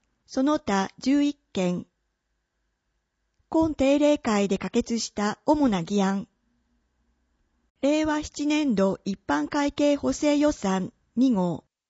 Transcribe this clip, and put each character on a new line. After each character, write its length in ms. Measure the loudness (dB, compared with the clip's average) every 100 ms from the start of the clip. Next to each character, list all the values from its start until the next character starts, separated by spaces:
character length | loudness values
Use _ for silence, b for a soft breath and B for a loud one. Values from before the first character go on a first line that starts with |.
| _ _ _
そ 160 | -2
の 160 | 0 0
他、 320 | 0 -2 -2 -4
十 240 | -2 0
一 160 | 0 -4 _
件。 340 | -4 -2 -4 -8 _ _ _ _ _ _ _ _ _ _ _ _ _ _ _ _
今 260 | 0 0
定 240 | 0 2 4
例 200 | 4 2
会 280 | 0 0 0
で 120 | -2
可 100 | -2
決 300 | -4 -2 -4
し 120 | -6
た 300 | -4 -4 -2 0
主 220 | 2 2
な 140 | 0
議 200 | -2 0
案。 260 | 0 -2 -8 _ _ _ _ _ _ _ _ _ _ _ _ _ _ _
令 240 | 0 2
和 180 | 0 -4
七 240 | -6 -6 -2
年 280 | 0 0
度 260 | 2 0 0 -6
一 120 | -8
般 300 | -4 -4 -2
会 240 | -2 -2
計 240 | 2 2 2
補 160 | -2
正 240 | 0 0 2
予 160 | 2
算、 400 | 0 -2 -2 -4 -12 _ 0
二 160 | 2
号。 320 | 2 0 -4 -10 _ _